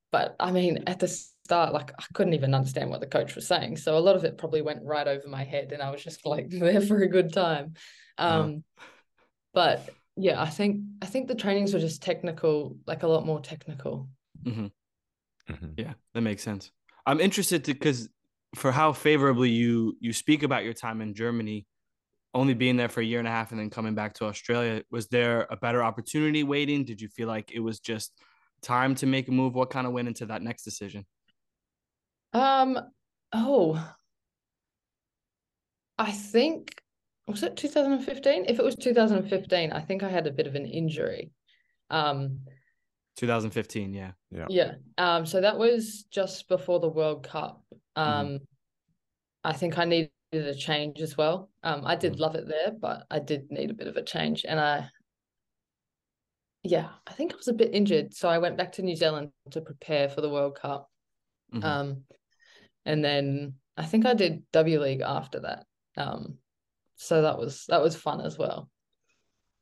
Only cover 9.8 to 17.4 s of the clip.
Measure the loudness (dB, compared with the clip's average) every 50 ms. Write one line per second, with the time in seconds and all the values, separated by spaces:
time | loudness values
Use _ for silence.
9.8 | -2 -10 -20 _ _ _ -6 0 2 2 2 2 0 -2 -2 0 0 0 0 -2
10.8 | -4 -8 -10 -12 -10 -6 -4 -4 -2 -4 -4 -2 0 0 2 2 2 2 0 0
11.8 | 0 -2 -4 -4 -4 -4 -4 -2 -4 -8 -6 0 0 2 2 2 -2 -4 -10 -12
12.8 | -8 -8 -6 -2 2 4 4 4 2 0 -2 -4 -4 -10 -14 -14 -12 -12 -12 -8
13.8 | -8 -8 -8 -8 -10 -12 -16 _ _ _ -16 -10 -6 -6 -4 -4 -6 -8 -10 _
14.8 | _ _ _ _ _ _ _ _ _ _ _ _ _ -12 -12 -10 -12 -12 -10 -8
15.8 | -10 -10 -10 -16 _ _ -4 -2 -2 -2 -2 -4 -6 -6 -8 -8 -10 -14 _ _
16.8 | _ _ _ _ 0 2 2 4 4 2 2 2